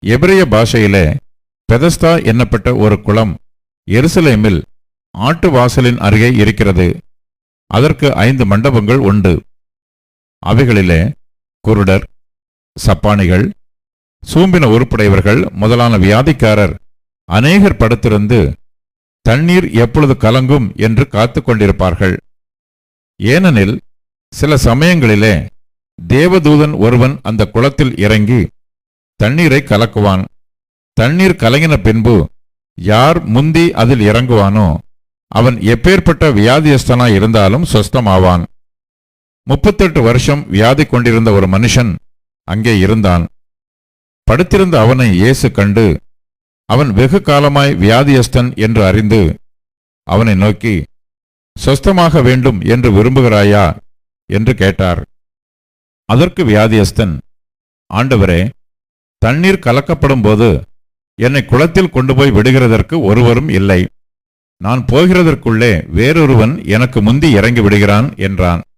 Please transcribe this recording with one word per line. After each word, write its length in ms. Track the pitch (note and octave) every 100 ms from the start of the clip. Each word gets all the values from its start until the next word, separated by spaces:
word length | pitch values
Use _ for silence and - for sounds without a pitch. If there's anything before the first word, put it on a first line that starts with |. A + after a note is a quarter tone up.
எபிரெய 380 | F#2 A#2+ F3+ F#3+ F3
பாஷையிலே 600 | G#2+ A2+ B2 G#2 G2 D#2+ C#3 _ _ _ _ _
பெதஸ்தா 420 | A#2 E3 D#3+ E3 E3+ G#2+
என்னப்பட்ட 440 | A2 A#2+ A#2 A2 B2
ஒரு 220 | G#2+ G2+
குளம் 320 | G#2 G#2+ A2 D2+ _ _ _ _ -
எருசலேமில் 720 | G#2+ D3+ F#3 D#3+ A2+ G#2+ F2+ - _ _ _ _ -
ஆட்டு 340 | A#2 E3 F3+
வாசலின் 460 | C3+ B2 B2+ B2 A#2+
அருகே 320 | G2+ G#2 A#2
இருக்கிறது. 540 | B2 G#2 G#2 G#2 F2+ F2 - - _ _ _ _ _ _
அதற்கு 380 | G#2 C#3+ - C#3+ -
ஐந்து 280 | G#2+ C3+ A2+
மண்டபங்கள் 520 | G2+ B2+ B2 G2+ B2+
உண்டு. 360 | G2+ G#2 F#2 D#2+ - _ _ _ _ _ _ _ _ _
அவைகளிலே 580 | - A2 C3 G#2+ F#2 E2 G2 D3 _ _ _ _
குருடர், 420 | - A2 F#2+ F#2+ - _ _ _ _ _ _ -
சப்பாணிகள், 720 | - F#2 G#2 G#2 F2+ F2+ C3 G#3 _ _ _ _ _ _
சூம்பின 420 | - - F#3 F3 C#3
உருப்புடையவர்கள் 760 | A2 B2+ - G#2 G2 F#2 A2+ -
முதலான 460 | - G#2+ A#2+ A#2+ A2
வியாதிக்காரர் 800 | F#2 G#2 C#3 D3 A2+ G#2+ G2 G2 _ _ _ _ _
அநேகர் 480 | F2+ C3 F#3+ G3 -
படுத்திருந்து, 600 | A2+ A#2 B2 G#2 G#2 A#2+ D2 C2+ _ _ _ _ _ _ -
தண்ணீர் 420 | A#2+ E3 F3+ F3+
எப்பொழுது 420 | A2 A#2 D#3 D3
கலங்கும் 540 | C3 - B2 C3 C#3+ G#2+ -
என்று 280 | A2 A2+ C#3
காத்து 320 | G2+ A#2+ D#3
கொண்டிருப்பார்கள். 720 | - A2+ G#2 F2+ F#2 F2 G2 F#2 _ _ _ _ _ _ _ _ _ _
ஏனெனில், 560 | G2 D3 F#3 B2 G2 A#2 - _ _ _ _
சில 220 | - D3 D3
சமயங்களிலே 800 | B2 A#2+ D#3+ F3+ B2 G#2+ A2 F2+ - - _ _ _ -
தேவதூதன் 720 | E2+ C3 E3+ F#3 D3+ D3+ D3+ D3+
ஒருவன் 380 | G#2+ B2 B2+ C#3
அந்த 180 | - G#2+ G#2
குளத்தில் 480 | A2+ B2+ - C3+ -
இறங்கி 440 | G2+ G#2+ G#2 B2 F2 _ _ _ _ _ _ _
தண்ணீரை 420 | G#2+ D3 E3+ C3+
கலக்குவான். 600 | - G#2 A2+ - G2+ F#2 - _ _ _ _ _ _ -
தண்ணீர் 420 | A#2 E3 F#3+ F3+
கலங்கின 320 | A2+ C3+ D#3+ D3
பின்பு 380 | F#2+ A2 A2 A2 D2+ - _ _ _ -
யார் 400 | F2+ G#2+ C3+ E3+ -
முந்தி 400 | A2+ D3+ D#3+ E3+
அதில் 260 | - A#2 B2
இறங்குவானோ, 680 | G#2 A2 B2 A#2 G2 G#2 G2+ D#2 - _ _ _ _
அவன் 240 | - B2 A#2+
எப்பேற்பட்ட 680 | G2+ A#2 E3 F#3+ - D#3+ D#3+
வியாதியஸ்தனாய் 840 | A2+ G#2+ C#3 D3+ C3+ - B2 B2 G2
இருந்தாலும் 500 | G#2+ A2+ G2 A#2 F3
சொஸ்தமாவான். 800 | A2 G#2 C3 A2+ F#2+ F#2 F2 E2+ _ _ _ _ _ _ _ _ _ -
முப்பத்தெட்டு 520 | C#3 - G3+ F#3+ D#3+
வருஷம் 420 | A2+ A#2+ - C#3+ -
வியாதி 360 | F#2+ A2 C3+ D3+
கொண்டிருந்த 440 | A#2+ A#2+ A2+ A2+
ஒரு 160 | G2+ F#2+
மனுஷன் 440 | F#2+ A#2 B2+ A#2+ E2+ - _ _ _ -
அங்கே 260 | G2+ A2 G#2+
இருந்தான். 460 | F#2+ A2 G2+ F2 E2 _ _ _ _ _ _ _ _ _ -
படுத்திருந்த 480 | B2 F3+ G#3 F#3+ D#3
அவனை 260 | A2 B2+ B2
இயேசு 360 | F2+ G#2+ C3+ B2
கண்டு, 340 | - G2+ G2+ A2 D2+ - _ _ _ _ _ _
அவன் 200 | A#2+ C#3+
வெகு 260 | G2 C3 G3
காலமாய் 520 | G3 C#3+ C#3+ C#3+ C#3 C3+
வியாதியஸ்தன் 760 | G2 A2+ C#3+ C3+ A#2 B2+ B2 B2+
என்று 260 | G#2+ A2 G2
அறிந்து, 360 | G2+ G#2+ A2 E2+ E2 _ _ _ _ _ _ -
அவனை 280 | F#2+ A2+ G2
நோக்கி, 400 | G2+ G#2 A#2 F#2+ - _ _ _ _ _ _ -
"சொஸ்தமாக 680 | - C3+ A3+ F#3+ E3+ D#3
வேண்டும் 360 | B2+ B2+ B2+ G#2+
என்று 280 | - A#2+ B2
விரும்புகிறாயா?" 720 | G2+ A2 C3 B2 G#2 G2+ G#2 F2+ - - _ _ _ _
என்று 240 | G2 A2+
கேட்டார். 480 | B2 - F#3+ F#2+ F2 - _ _ _ _ _ _ _ _ _ _
அதற்கு 320 | A#2 F3 - D#3
வியாதியஸ்தன், 680 | G#2 A2 A2 F#2+ - G#2+ D2 - _ _ _ _ _ _
"ஆண்டவரே, 520 | F#2+ C3 B2+ F#2+ F2 G2 - _ _ _ _ _ _
தண்ணீர் 420 | A#2 C#3 F#3 F#3+ -
கலக்கப்படும் 580 | B2 C#3 E3 C#3 C#3
போது 260 | G#2 G#2+ A2+ D2+ - _ _ _ _ -
என்னை 220 | A2+ C#3 A2+
குளத்தில் 440 | B2 D#3+ E3+ F#3
கொண்டு 260 | C3 C3 C3
போய் 160 | C#3
விடுகிறதற்கு 640 | G#2 A2+ C3 B2 A2 - E3
ஒருவரும் 460 | G#2+ G#2+ A#2+ A#2 D3+
இல்லை. 300 | F#2+ G2 F#2 F#2 _ _ _ _ _ _ _
நான் 200 | F2+ B2+ B2+
போகிறதற்குள்ளே 840 | B2 F3+ F3+ E3+ C#3 - A2 A#2 F2+ -
வேறொருவன் 640 | E2 A#2+ D3 D3+ B2+ G#2+ D3+ -
எனக்கு 320 | G#2 B2+ A#2+
முந்தி 280 | G#2 B2+ D#3
இறங்கி 300 | G#2+ G#2+ A#2+
விடுகிறான்" 460 | G2+ G#2 G2+ G2+ C3 -
என்றான். 440 | G2 F#2+ F2+ E2+ -